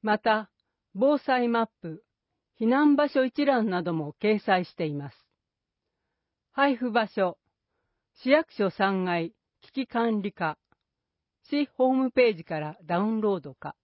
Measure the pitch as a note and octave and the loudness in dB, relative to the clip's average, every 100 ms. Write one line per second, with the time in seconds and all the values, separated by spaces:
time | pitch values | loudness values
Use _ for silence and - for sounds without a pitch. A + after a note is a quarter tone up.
0 | G#3+ G#3+ A#3 G#3+ G#3 _ _ _ _ F#3 | -2 -2 0 0 -2 _ _ _ _ 0
1 | C4 D4 - B3+ A#3+ A#3 A3+ _ E3+ D#3+ | 2 2 0 0 0 0 -2 _ -12 -12
2 | _ _ _ _ _ _ A3 C4 D4+ C#4+ | _ _ _ _ _ _ 0 4 4 4
3 | D4 C#4 C4 - C#4+ C4 A3 F3+ E3+ D#3+ | 2 0 0 0 2 2 0 -2 -2 -4
4 | D3 - G#3 G#3+ - F#3+ F3 - D#3+ C#3+ | -6 -4 -2 0 2 0 0 -6 -6 -6
5 | C#3 _ _ _ _ _ _ _ _ _ | -10 _ _ _ _ _ _ _ _ _
6 | _ _ _ _ _ - C#4 B3 B3 A3+ | _ _ _ _ _ 0 0 2 -2 -2
7 | G#3+ - F#3 E3+ _ _ _ _ _ _ | -2 -2 -2 -4 _ _ _ _ _ _
8 | _ _ B3+ D4 D#4+ - G3 - G3 F#3+ | _ _ 2 2 2 -2 -4 0 0 0
9 | F#3 F3 E3 _ _ _ - - B3+ A#3 | -2 -2 -4 _ _ _ -14 -10 -6 -2
10 | A#3 G#3+ G3 - E3 - _ _ _ _ | -2 -2 -6 -6 -8 -8 _ _ _ _
11 | _ _ _ _ _ C#4+ C#4+ - B3+ C4 | _ _ _ _ _ -4 -4 0 0 2
12 | C4 B3 A#3+ F3+ - D#3+ D3+ D#3 D#3+ F3 | 0 2 2 0 -8 -8 -8 -12 -4 -2
13 | G#3 A3 G#3+ F#3+ C#3+ C3 C#3+ - | -2 -2 -2 -2 -6 -14 -16 -16